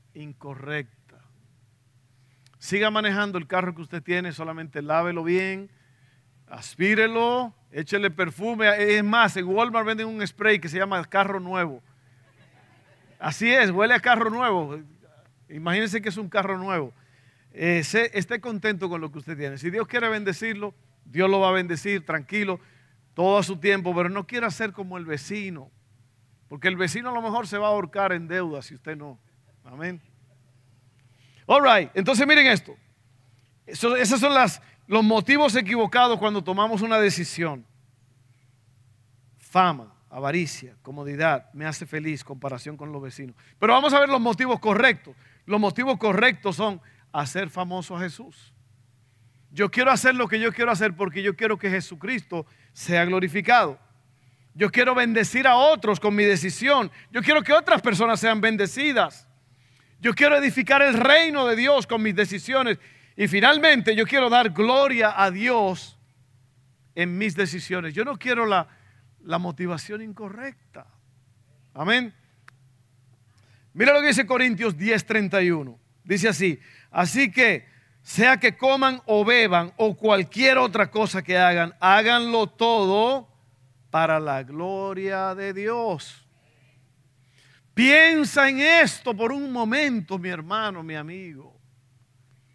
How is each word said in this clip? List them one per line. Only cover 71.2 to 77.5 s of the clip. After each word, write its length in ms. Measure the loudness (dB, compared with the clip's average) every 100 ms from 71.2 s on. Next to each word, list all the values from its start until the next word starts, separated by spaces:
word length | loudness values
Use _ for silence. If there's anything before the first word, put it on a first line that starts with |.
| _ _ _ _ _
Amén. 400 | -8 -2 -2 -2 -10 _ _ _ _ _ _ _ _ _ _ _ _ _ _ _
Mira 180 | 0 4
lo 80 | 4
que 60 | 4
dice 200 | 2 2
Corintios 480 | 2 2 0 -4
diez 300 | -2 0 0
treinta 380 | 0 -2 0 0
y 80 | 2
uno. 280 | 0 -6 -16 _ _
Dice 280 | -4 0 0
así, 280 | 0 0 -2 -8 -20 _
"Así 400 | -2 -2 0 0
que, 380 | 2 2